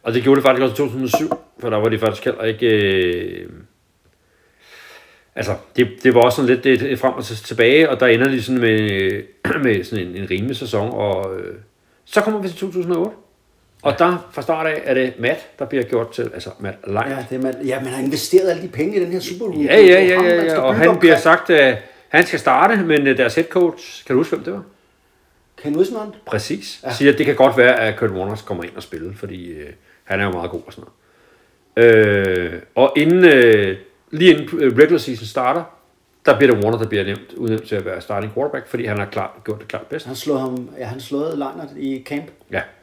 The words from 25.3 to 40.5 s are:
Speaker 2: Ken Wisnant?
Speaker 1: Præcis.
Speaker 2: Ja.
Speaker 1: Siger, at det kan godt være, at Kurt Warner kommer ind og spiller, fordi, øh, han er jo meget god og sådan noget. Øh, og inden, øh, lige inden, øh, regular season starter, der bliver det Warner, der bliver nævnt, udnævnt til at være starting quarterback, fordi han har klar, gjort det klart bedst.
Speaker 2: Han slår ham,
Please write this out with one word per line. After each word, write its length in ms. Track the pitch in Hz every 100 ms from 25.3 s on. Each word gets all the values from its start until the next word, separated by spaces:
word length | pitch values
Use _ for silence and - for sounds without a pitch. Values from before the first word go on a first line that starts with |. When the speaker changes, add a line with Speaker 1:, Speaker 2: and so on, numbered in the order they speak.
| _ _ -
Speaker 2:
Ken 140 | 147 151
Wisnant? 380 | 196 226 214 - -
Speaker 1:
Præcis. 540 | 107 - 202 - -
Speaker 2:
Ja. 80 | 131
Speaker 1:
Siger, 200 | 123 139
at 60 | 147
det 80 | 143
kan 80 |
godt 220 | 139 131 117
være, 240 | 123 117
at 160 | 110 104
Kurt 120 | 113
Warner 260 | 95 98 104 -
kommer 180 | 92
ind 80 | 85 -
og 60 |
spiller, 300 | - 82 85 104
fordi, 300 | 98 90 87
øh, 180 | 76 73 73 _ _
han 160 | _ 95
er 40 |
jo 60 | 101
meget 200 | 90 87
god 100 | - -
og 60 |
sådan 120 | - - _ _ _ _ _ _ _ _ -
noget. 180 | 117 113
Øh, 560 | 107 101 95 90 87 87 -
og 180 | - 135 147
inden, 280 | 156 180
øh, 520 | 180 135 120 107 98 95 - _ _
lige 200 | 151 180
inden, 260 | 147 131 165
øh, 180 | 139 120
regular 200 | 151 170
season 280 | - 113 110
starter, 380 | - 127 160 165 _ _ _ _ _ -
der 120 | 120
bliver 160 | 135
det 100 | 110
Warner, 140 | 104 113
der 100 | 110
bliver 160 | 104
nævnt, 280 | 95 101 - -
udnævnt 320 | 117 110 -
til 60 | 104
at 80 |
være 160 | 95 92
starting 340 | - 101 107
quarterback, 320 | 107 143 139 -
fordi 180 | 131
han 140 | 117 104
har 80 | 98
klar, 340 | 107 95 -
gjort 140 | - 104
det 100 | -
klart 180 | - -
bedst. 200 | 156 131
Speaker 2:
Han 100 | 127
slår 200 | 151 139
ham, 320 | 131